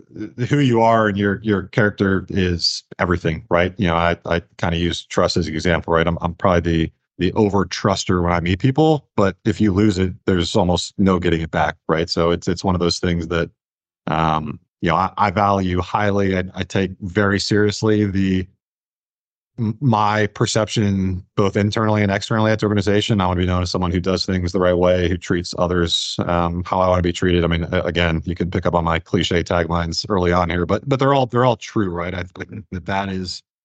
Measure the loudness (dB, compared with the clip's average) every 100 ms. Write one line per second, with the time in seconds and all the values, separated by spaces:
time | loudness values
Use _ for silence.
0 | -20 -14 -12 -8 -2 0 2 4 4 4
1 | 2 2 0 0 0 -2 0 0 2 2
2 | 2 0 -2 -2 0 0 -2 -4 -8 -4
3 | -2 0 -2 -4 -2 0 0 0 0 2
4 | 0 0 -2 -4 -4 -6 -4 -2 -2 -4
5 | -6 0 0 0 -4 -2 0 0 2 2
6 | 2 0 -4 -2 0 2 2 0 -2 -6
7 | _ -4 -2 0 2 2 -2 -2 -2 0
8 | 0 0 0 0 0 0 0 2 2 2
9 | -2 0 0 0 -4 0 2 4 2 2
10 | -2 -2 0 0 2 2 2 0 -2 0
11 | 2 2 2 0 -2 -2 -2 -4 -2 -2
12 | 0 0 0 0 -2 -2 -2 0 0 0
13 | -2 -2 -2 -2 -4 -8 _ _ _ _
14 | -4 0 0 0 -4 -12 _ _ -2 0
15 | 0 0 -2 2 2 2 0 -2 -2 -2
16 | 0 0 0 -2 -4 -8 -6 -4 -4 -6
17 | -6 0 0 0 0 2 2 0 0 2
18 | 0 0 0 0 -4 _ _ _ _ _
19 | _ _ _ _ _ -6 -6 -2 2 4
20 | 4 2 0 0 -2 0 0 0 0 0
21 | -2 -4 -6 -2 0 2 0 0 0 2
22 | 2 0 -2 0 2 2 0 0 2 2
23 | 2 2 2 0 0 0 -2 -2 0 0
24 | 0 -2 -2 -2 -2 0 2 4 4 4
25 | 2 -2 -2 -4 -4 -2 0 0 0 -2
26 | -4 -4 -2 0 0 -2 -2 0 2 2
27 | 0 0 0 2 2 0 -2 -2 -2 0
28 | 0 0 -4 -4 -4 -2 -2 0 0 -2
29 | -2 -2 0 -2 0 -2 0 -2 -4 -6
30 | -4 0 2 2 0 -2 -2 -2 -2 0
31 | 2 2 0 2 2 0 -4 -4 -2 -4
32 | -6 -8 -10 -12 -14 -14 -12 -10 -6 -4
33 | -4 -6 -8 -12 -16 _